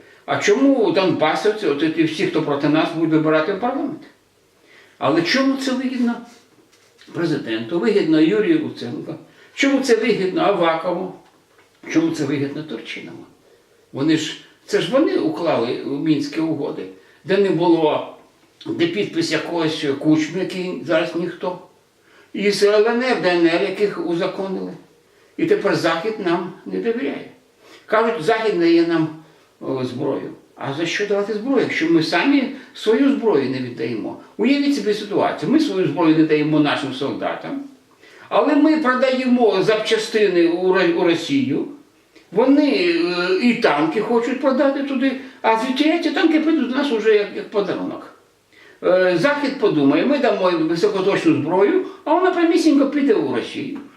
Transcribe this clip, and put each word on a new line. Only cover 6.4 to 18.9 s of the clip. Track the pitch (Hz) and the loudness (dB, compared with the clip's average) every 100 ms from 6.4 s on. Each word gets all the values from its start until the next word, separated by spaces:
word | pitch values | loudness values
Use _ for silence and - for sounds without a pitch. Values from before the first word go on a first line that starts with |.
| _ _ _ _ _ _ - | _ _ _ _ _ _ -14
президенту, | 147 165 143 113 110 117 175 | -6 -2 -2 -4 -6 -4 -2
вигідно | 226 196 160 156 | 2 2 2 4
Юрію | 165 214 185 151 | 4 4 2 0
Луценку? | 127 - 131 147 - - - _ - | 0 -8 -10 -10 -10 -14 -16 _ -18
Чому | - 277 269 | -2 0 0
це | 254 220 | 2 2
вигідно | 240 190 185 165 | 2 0 0 0
Авакову? | 185 180 165 160 180 175 185 - _ _ _ _ _ _ - | 0 2 0 0 -2 -6 -6 -12 _ _ _ _ _ _ -2
Чому | 160 165 | 0 0
це | 156 135 | -2 -4
вигідно | 143 143 156 | -2 -4 -6
Турчинову? | 156 - - - - - - _ _ _ _ _ _ | -10 -12 -12 -14 -14 -18 -20 _ _ _ _ _ _
Вони | 127 156 156 | -4 0 0
ж, | - - - _ - | -2 -10 -18 _ -4
це | 196 | -2
ж | 165 | 2
вони | 262 370 - | 2 2 2
уклали | 156 165 165 123 120 127 127 | -2 -2 -2 0 -2 -4 -6
Мінські | 143 160 143 - 160 | -4 0 0 -2 -4
угоди, | 160 139 - - 92 - _ _ | -4 -4 -6 -8 -12 -16 _ _
де | 147 196 | -2 2
не | 190 | 2
було, | 160 170 160 151 127 - - - _ _ _ - | 2 4 4 4 0 -6 -16 -20 _ _ _ -10
де | - | -2
підпис | - | -2